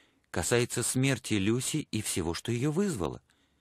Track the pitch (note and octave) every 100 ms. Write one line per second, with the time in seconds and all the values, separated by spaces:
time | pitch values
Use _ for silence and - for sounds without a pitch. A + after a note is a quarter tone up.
0 | _ _ _ - F2 A#2+ A#2+ - A#2+ C3
1 | C3+ C3 - G#2+ F#2+ A#2+ - D#3 - -
2 | - - E2 F2 - A#2 C#3+ D3+ G3+ B2+
3 | D#2 A#1+ - _ _ _